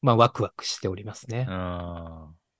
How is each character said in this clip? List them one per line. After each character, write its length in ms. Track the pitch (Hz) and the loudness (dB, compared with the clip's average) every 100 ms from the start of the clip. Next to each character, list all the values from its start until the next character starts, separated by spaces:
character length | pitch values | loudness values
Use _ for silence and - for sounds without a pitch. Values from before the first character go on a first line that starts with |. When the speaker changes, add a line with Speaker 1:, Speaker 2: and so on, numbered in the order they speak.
Speaker 1:
ま 120 | 135 | 4
あ 20 | 113 | 8
ワ 140 | 117 | 6
ク 120 | - | 4
ワ 80 | 104 - | -4 -4
ク 100 | - | -8
し 160 | - | -6
て 60 | 95 | -4
お 80 | 95 | -6
り 80 | |
ま 120 | 104 - | -8 -12
す 140 | - | -8
ね。 160 | 117 127 | -6 -4
Speaker 2:
あ 800 | 92 90 87 87 82 82 82 78 82 _ _ | -4 -4 -6 -8 -10 -12 -14 -18 -20 _ _